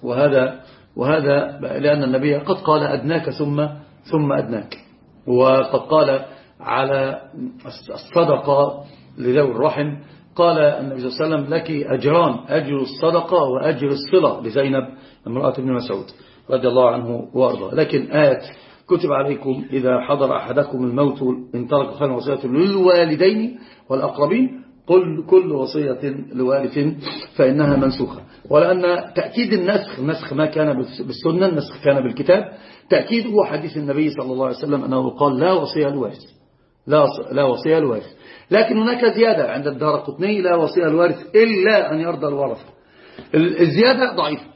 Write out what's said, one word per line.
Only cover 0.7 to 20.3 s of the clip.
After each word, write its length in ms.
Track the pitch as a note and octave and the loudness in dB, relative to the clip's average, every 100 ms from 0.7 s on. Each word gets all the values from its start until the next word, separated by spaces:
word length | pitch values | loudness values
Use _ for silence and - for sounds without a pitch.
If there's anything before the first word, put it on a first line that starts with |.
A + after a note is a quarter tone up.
| - _ - | -20 _ -6
وهذا 600 | B2+ D#3+ C#3 C#3+ - - | 0 0 2 0 0 -8
لأن 420 | - C#3 C#3+ D3 | -8 -2 0 2
النبي 320 | C3 C3 C#3+ C#3+ | 2 0 0 -2
قد 200 | D3 F#3+ | -2 -4
قال: 260 | - D3+ | 2 2
"أدناك 480 | D3 C#3 B2+ E3 - | 2 -4 -2 -2 -4
ثم، 360 | - D3 D3 D3+ - - _ - | -4 -4 -2 -2 -6 -20 _ -4
ثم 220 | D#3+ D3 | -2 0
أدناك". 460 | C#3+ G#2+ A2+ G2+ - - _ _ _ - | 0 -2 -6 -8 -16 -20 _ _ _ 0
وقد 540 | B2 C3 C3 B2+ C3 | 4 6 4 2 -2
قال 440 | - D#3 C#3+ C3+ C3+ - _ _ | 2 4 4 2 -4 -18 _ _
على 600 | - B2 C3+ C#3 C3+ - - B2 B2 - B2 - - | -4 -2 0 0 -2 -6 -12 -14 -14 -14 -20 -20 -16
الصدقة 960 | - - E3+ E3 C#3 - C#3 C#3+ - - - - - | -18 -4 0 2 2 2 2 2 -2 -16 -20 -20 -6
لذوي 320 | B2 C3 C#3+ | 0 2 2
الرحم، 460 | A2+ D3 - D3 D3 - - _ - | 2 0 0 -4 -6 -14 -20 _ 0
قال 220 | E3+ E3 | 2 4
النبي 420 | D3 C#3+ C3+ C3+ | 4 2 -6 -6
صلى 80 | B2+ | -8
الله 280 | B2+ D#3+ D#3 | -4 -2 -2
عليه 0 | |
وسلم: 180 | C#3 | -2
"لك 160 | D#3+ E3 | -4 -4
أجران، 640 | D3+ C#3+ C3+ B2+ E3 E3 A#2+ - | -6 -2 -2 2 2 2 -2 -2
أجر 280 | D3+ C#3 C#3+ | -4 -2 -4
الصدقة 680 | B2+ - E3 E3+ E3+ F3+ | -4 -2 0 0 0 0
وأجر 460 | C#3 B2+ C#3+ C#3+ C#3 | 2 0 -2 -2 -2
الصلة"، 540 | C#3 - F#3 D3 G2+ | -4 0 2 2 0
لزينب 460 | A2+ A#2+ C#3 C3+ B2+ - - _ - | -4 -2 0 0 -4 -12 -20 _ -8
امرأة 280 | A#2+ C#3+ C3+ | -2 -2 -2
ابن 140 | C3 | -4
مسعود 340 | B2 A2+ G2+ - - - _ _ | -4 -4 -8 -8 -18 -20 _ _
رضي 180 | C3 B2 | 0 2
الله 220 | B2 B2 | 4 4
عنه 380 | A#2+ A#2 A#2+ - | 2 -4 -8 -6
وأرضاه. 400 | - B2+ G#2+ F#2+ | 0 0 0 -4
لكن 360 | C#3 D#3 C#3+ G#2 | -2 0 0 -2
آية: 280 | D3 D3 B2+ - - - - _ | 2 2 2 -4 -20 -20 -20 _
"كتب 240 | F3 E3+ | 0 0
عليكم 520 | C#3 C#3 C#3 C3+ C3 B2+ | -2 -2 -4 -4 -6 -4
إذا 280 | C3 B2+ B2 - | -2 0 0 0
حضر 280 | C#3+ C3+ | 0 0